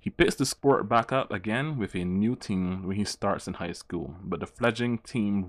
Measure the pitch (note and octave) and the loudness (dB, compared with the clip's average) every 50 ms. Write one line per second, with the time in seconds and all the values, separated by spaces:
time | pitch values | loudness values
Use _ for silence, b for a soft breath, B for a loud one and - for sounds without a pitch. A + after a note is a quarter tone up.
0 | _ G2+ - - E3+ - - - C#3 C3 - _ - C#3 C3+ - - G#2 A#2 A#2 | _ -6 2 4 4 4 4 2 0 0 0 _ 4 6 6 6 4 4 4 4
1 | A2+ - C3 C3+ B2 - - G2+ F2+ G#2+ G#2+ B2 C#3 D#3 D#3 C3 G#2 F2+ - F#2 | 4 4 0 0 0 0 -4 -4 -2 -2 -2 0 0 -2 -2 -2 -4 -2 -2 -2
2 | F2 F2+ F2+ F#2+ G#2 A2+ B2 B2+ - - G#2+ F#2 F#2 F2+ F#2 F#2+ F#2 F#2 G2 G#2 | -2 0 2 2 2 2 2 0 -2 -2 0 0 0 0 -2 -4 -4 -4 -2 -2
3 | G#2 - - - - G2+ F#2+ - - - F2+ - E2+ F2 F2 - - _ - E2+ | -2 -4 -4 -2 0 0 0 0 -4 -8 -8 -6 -6 -8 -8 -10 -10 _ -6 -6
4 | D2 C2+ D2 F2+ F#2+ - F#2 D#2+ F#2+ F2 - - A#2 A#2+ A2 A2+ A#2+ A#2+ A#2+ A2+ | -6 -6 -10 -12 -6 -6 -4 -4 -6 -8 -6 0 0 0 0 0 -2 -2 -2 -4
5 | _ - - B2+ G#2+ G#2 G2+ G2+ F#2+ | _ -6 -2 -2 0 0 0 0 -2